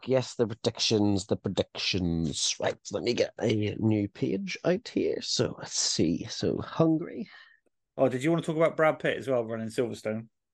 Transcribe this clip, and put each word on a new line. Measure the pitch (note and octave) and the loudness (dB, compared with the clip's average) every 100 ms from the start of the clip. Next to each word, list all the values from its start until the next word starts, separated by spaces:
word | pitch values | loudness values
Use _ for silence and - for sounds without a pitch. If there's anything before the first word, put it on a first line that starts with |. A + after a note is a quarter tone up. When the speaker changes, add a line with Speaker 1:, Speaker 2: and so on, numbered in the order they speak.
| - | 2
Speaker 1:
yes, | B2+ B2 - | 2 2 0
the | A2+ | -2
predictions, | A2 - - - A2 G#2 G2 F#2+ | 0 -4 0 2 4 4 2 0
the | G2+ | -2
predictions. | G#2+ F#2 - - - F#2+ F2+ E2+ E2 C#2 - - | 0 -2 -2 -4 -2 0 2 2 0 0 -2 -2
Right, | - - - | -2 -4 -6
let | G2+ | -4
me | F#2 | 0
get | A2+ G#2+ - | 0 0 0
a | A2+ A2 G#2 - | 0 2 0 0
new | A2+ G#2+ G2+ | 2 2 0
page | - C3 G3 G3 - - | -2 -2 -2 -4 -4 -2
out | F3+ - | -2 -2
here. | - D#2+ - | -2 0 -2
So, | - - A2 - | -2 -2 -2 -4
let's | - - | -8 -4
see. | - - E2 E2+ A2+ | -2 2 2 0 -4
So, | - F#2 G#1+ | -4 -2 -2
Hungary. | - - E3 D#3+ F3 - G#3+ - - _ _ _ _ - | -2 0 2 2 -2 -8 -12 -14 -20 _ _ _ _ 0
Speaker 2:
Oh, | C3+ | 2
did | B2+ | 2
you | C#3 | 0
want | E3 | 0
to | E3 | 0
talk | D#3 | 2
about | D#3+ - | 2 4
Brad | D#3 D#3 | 2 2
Pitt | D#3+ - | 0 -2
as | A2+ | 0
well, | B2+ A2+ | 0 0
running | A2+ A2 | -4 -4
Silverstone? | A2 A#2+ A2 A2 A2 A#2 _ _ | -2 -2 -2 -6 -6 -8 _ _